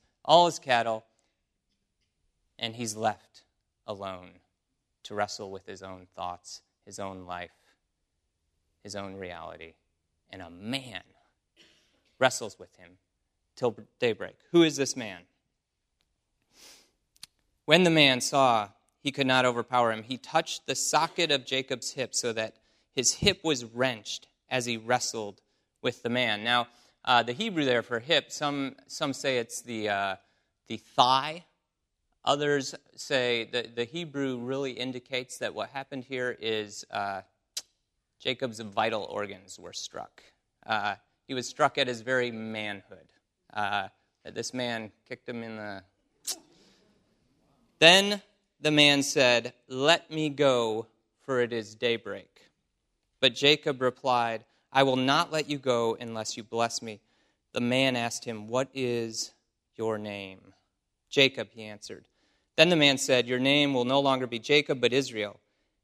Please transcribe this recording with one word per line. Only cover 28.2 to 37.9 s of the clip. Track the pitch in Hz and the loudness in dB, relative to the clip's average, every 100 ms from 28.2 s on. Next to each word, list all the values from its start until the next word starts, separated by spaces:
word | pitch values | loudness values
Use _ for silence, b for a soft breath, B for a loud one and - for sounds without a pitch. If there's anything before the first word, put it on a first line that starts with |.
| - | 0
some, | - 147 143 135 - - | -4 -4 -4 -6 -10 -16
some | - 147 | -6 -6
say | 131 143 127 | -4 -2 -2
it's | 117 - | -4 -10
the, | 123 110 104 | -10 -6 -2
uh, | 101 98 95 _ _ _ _ - | -2 -2 -6 _ _ _ _ -12
the | 110 | -12
thigh. | - - 123 131 147 170 - _ _ _ _ _ _ _ | -2 4 4 4 0 -8 -16 _ _ _ _ _ _ _
Others | - 147 147 143 127 - _ - | 0 0 2 0 -2 -12 _ -18
say | - 135 120 117 110 | -4 0 2 0 -2
that | 120 117 117 | -6 -6 -6
the | |
Hebrew | 117 165 165 139 135 123 | -6 -8 -8 -6 -4 -4
really | 123 135 139 | -6 -6 -6
indicates | 120 127 123 - 127 123 - | -6 -8 -8 -8 -8 -8 -8
that | 113 | -8
what | 87 - | -6 -8
happened | 139 135 139 | -10 -12 -12
here | 120 131 123 - | -8 -6 -6 -6
is, | 113 110 104 - - | -4 -4 -6 -12 -10
uh, | 104 101 98 - _ _ - - _ _ | -6 -6 -8 -12 _ _ -16 -16 _ _